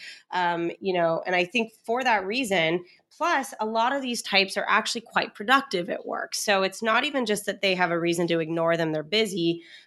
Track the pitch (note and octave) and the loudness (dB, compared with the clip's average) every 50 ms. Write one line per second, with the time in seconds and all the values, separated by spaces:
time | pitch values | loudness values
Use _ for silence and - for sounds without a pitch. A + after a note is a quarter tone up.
0 | - - - - _ _ - F#3 F3+ F3 F3 E3+ E3+ E3+ - - - G3 F#3 F3+ | -18 -18 -18 -20 _ _ -4 -2 0 0 0 -2 -4 -6 -6 -6 -4 -2 0 0
1 | E3+ E3 E3 E3 - - F#3 F3+ F3 F3 - B3 A3+ A3 _ _ _ - A3+ B3 | 2 0 0 -2 -2 -2 0 0 0 0 -2 -4 -4 -4 _ _ _ -4 -4 -2
2 | C4 B3+ A3+ G#3 F#3+ F#3 G#3+ B3+ C4+ G#3 G3 F3+ E3 D#3+ E3+ F3+ F3 - - _ | 0 2 0 0 0 -2 -4 -4 -2 0 0 0 2 0 0 -2 -4 -8 -20 _
3 | _ _ _ - D4+ E4+ E4+ C#4 C4 - - - G#3+ A3 A3 A3+ A3+ B3 C#4 C#4+ | _ _ _ -6 -2 -2 0 -2 -2 -6 -8 -8 -6 -4 -2 0 0 0 -2 -2
4 | C4 B3+ A#3+ A3+ - - - G3 G3 F#3+ - G3+ - - F#3+ G#3 A3 - - A#3+ | -4 -6 -6 -6 -6 0 0 0 0 2 -2 -6 -2 0 0 0 0 -2 -8 -8
5 | - - - F#3+ - - - - G#3+ G3+ C4 C4+ C4 - - F3+ F3 - - - | -10 -4 -2 -2 -2 -2 -8 -12 -2 2 2 2 2 0 -4 -4 -4 -4 -8 -8
6 | - - - - - - - - - - G3+ G3 F#3+ F#3+ F#3+ - - A3+ A3 A#3 | -8 -8 -8 -8 -8 -8 -8 -6 -2 0 0 2 0 -2 -4 -4 4 6 6 6
7 | C4 D4+ D4 C#4 B3 G#3 G#3+ G3 - - G3 - - G3 F#3 F3+ F3+ E3+ E3+ E3+ | 6 4 0 0 0 2 0 0 0 -4 -4 0 2 2 4 4 4 2 2 2
8 | E3 E3+ E3+ E3 F3 E3+ E3+ E3 D#3+ D#3+ E3 E3+ E3 E3 E3+ E3 E3+ D#3+ D#3 D#3 | 2 2 2 2 2 2 2 0 0 0 0 0 2 2 2 2 2 0 0 -2
9 | D3+ D3+ F3 A3 A3+ G#3 F3+ E3 E3+ E3+ E3+ E3+ - - - - - | -2 0 0 0 0 0 0 0 0 0 0 0 -6 -18 -20 -20 -20